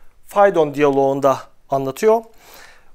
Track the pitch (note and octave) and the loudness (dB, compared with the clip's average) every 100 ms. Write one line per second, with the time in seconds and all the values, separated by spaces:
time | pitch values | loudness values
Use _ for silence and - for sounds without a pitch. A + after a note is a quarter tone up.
0 | - - - G3+ G3+ E3+ D3+ C#3 D3 C#3 | -20 -20 -6 2 2 2 -2 0 0 0
1 | C3+ C#3 C3+ C3 - - - C#3 C3+ C3 | -2 0 -2 -2 -6 -20 -8 -8 -6 -4
2 | G#3+ A3+ A3+ - - - - - - | 0 0 -2 -20 -20 -20 -20 -20 -20